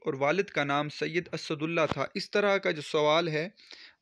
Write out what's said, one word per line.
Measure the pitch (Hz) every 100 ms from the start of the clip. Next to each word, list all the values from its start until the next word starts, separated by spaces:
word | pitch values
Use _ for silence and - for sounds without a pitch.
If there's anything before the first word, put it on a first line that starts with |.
| 160
और | 135
वालिद | 139 180 196
का | 156
नाम | 143 143 151
सैयद | - 160 165 165
असदुल्ला | 165 - 147 165 165 147
था। | 139 - 196
इस | -
तरह | 208 202 196
का | 190
जो | 156
सवाल | - 156 151 160 170
है | 151 185 - - - - _